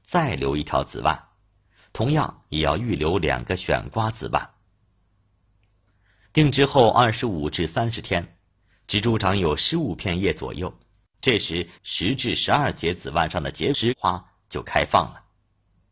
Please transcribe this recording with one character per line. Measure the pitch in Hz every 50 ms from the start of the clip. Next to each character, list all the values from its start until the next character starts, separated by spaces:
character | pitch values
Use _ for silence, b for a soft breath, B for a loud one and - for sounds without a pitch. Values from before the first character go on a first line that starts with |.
| _
再 | - - 175 160 135 85
留 | 69 67 69 71
一 | 76
条 | 73 - - 67 65
子 | - - 62
腕， | 62 78 76 - - _ _ _ _ _ _ _ b b b b b b
同 | - - 113 135
样 | 151 156 135 - - - _ _
也 | 73 78
要 | 76 71 76 92
预 | 120 120 92
留 | 71 76 78 90 98
两 | 80 73 67 62 58
个 | - 92
选 | - - - 73 62 52 -
瓜 | - 110 110 113
子 | 113 - 67 58
腕。 | - 71 - - _ _ _ _ _ _ _ _ _ _ _ _ _ _ _ _ _ _ _ _ _ _ _ _ _ _ _ _ _ _ _ _ _ _ _ _
定 | - 156 156 143
植 | - 139 143
后 | 135 - 143 120 107
二 | - - 123 113
十 | 110 - 131
五 | 117 95 78 73 76
至 | - - 85
三 | 80 - - 117 117
十 | 117 -
天， | - - 95 87 87 - - _ _ _ _ _ _ _ _ _ _
植 | - - 107
株 | 104 117 113 107
长 | 101 92 95 101
有 | 90 78 76
十 | - - - 160
五 | 170 156 110 80
片 | - - 101 85 90
叶 | 98 90
左 | 78 - 67 60 -
右， | - 90 87 - - _ _ _ _ _ _ _ _
这 | - 135 117 98
时 | - - 82 87 85 B B B
十 | - - - - 82 98 131
至 | 123 - 117 90
十 | - - -
二 | 104 143 143 101
节 | 95 - - 82 90
子 | - - 67
腕 | 69 85 80 78
上 | - 90
的 | 71 67
结 | 67 - 78 - -
实 | - - 117 131 -
花 | - 92 90 90 - _ _ _ _ -
就 | - 69
开 | 60 - - 73 73
放 | - - 95 78 57
了。 | - - - _ _ _ _ _ _ _ _ _ _ _ _ _